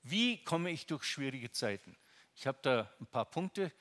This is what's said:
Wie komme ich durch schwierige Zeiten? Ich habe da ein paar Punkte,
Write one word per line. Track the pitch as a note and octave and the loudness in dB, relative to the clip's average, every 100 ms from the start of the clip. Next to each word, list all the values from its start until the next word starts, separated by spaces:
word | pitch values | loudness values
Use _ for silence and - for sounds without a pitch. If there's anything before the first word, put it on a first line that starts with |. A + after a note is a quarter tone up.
Wie | B2+ F#3 A#3+ A#3 | -2 2 4 2
komme | - E3 F3 | 0 0 0
ich | E3 - | -4 -4
durch | D#3 - | -4 -2
schwierige | - C3+ C3 A#2 | -2 -2 -4 -6
Zeiten? | - A#2 G2 - - _ - - - | -2 -2 -2 -8 -20 _ -20 -20 -6
Ich | C3+ | -4
habe | C3 | 0
da | - B2 G2+ - | 4 4 2 -8
ein | A#2 | -4
paar | B2+ A2 | -2 0
Punkte, | - F#3 - F#3 - | 0 -4 -2 -4 -4